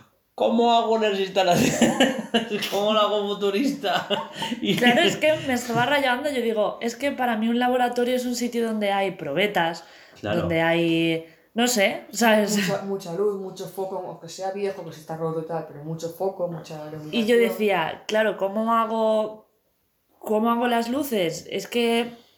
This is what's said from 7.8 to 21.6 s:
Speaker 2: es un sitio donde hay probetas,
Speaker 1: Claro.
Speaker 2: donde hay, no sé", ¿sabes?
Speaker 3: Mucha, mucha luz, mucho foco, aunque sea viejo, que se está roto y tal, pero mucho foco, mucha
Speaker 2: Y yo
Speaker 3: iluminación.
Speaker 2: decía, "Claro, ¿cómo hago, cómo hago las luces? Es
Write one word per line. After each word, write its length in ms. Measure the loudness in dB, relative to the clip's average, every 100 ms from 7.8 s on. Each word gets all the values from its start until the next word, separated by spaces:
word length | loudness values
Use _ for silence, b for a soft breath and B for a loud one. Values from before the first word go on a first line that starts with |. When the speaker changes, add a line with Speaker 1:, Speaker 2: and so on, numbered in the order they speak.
| 0 0 0
Speaker 2:
es 120 | 0 -2
un 80 | -4
sitio 300 | -4 -2 -2
donde 260 | -2 0
hay 200 | 0 -2
probetas, 720 | -4 -4 0 0 2 0 -2 B B B B
Speaker 1:
Claro. 200 | -2 -2
Speaker 2:
donde 200 | 0 2
hay, 680 | 2 4 2 2 2 0 -6 B B
no 120 | 0 0
sé", 380 | 4 2 0 -8
¿sabes? 440 | 2 4 6 4 2
Speaker 3:
Mucha, 260 | 0 -2
mucha 300 | -4 -6 -6
luz, 260 | -2 -2 -2
mucho 280 | -8 -10 -10
foco, 340 | -8 -6 -6 -8
aunque 220 | -12 -14
sea 240 | -8 -6
viejo, 320 | -4 -4 -4
que 80 | -12
se 80 | -14
está 160 | -10 -4
roto 240 | -2 -4
y 60 | -4
tal, 200 | -6 -8
pero 160 | -12
mucho 260 | -10 -8 -8
foco, 360 | -4 -4 -2 -6
mucha 380 | -6 -10 -12 -12 -12 -4
Speaker 2:
Y 160 | -2 4
yo 80 | 4
Speaker 3:
iluminación. 40 |
Speaker 2:
decía, 640 | 4 2 2 2 0 -6 -2
"Claro, 300 | 2 2 0
¿cómo 360 | -2 -2 2
hago, 720 | 2 2 2 2 2 0 -8 _ _ _ _ _ _ _ _
cómo 300 | -2 2 2
hago 180 | 2 2
las 200 | 0 0
luces? 580 | -2 -2 0 0 -2 -6
Es 160 | -8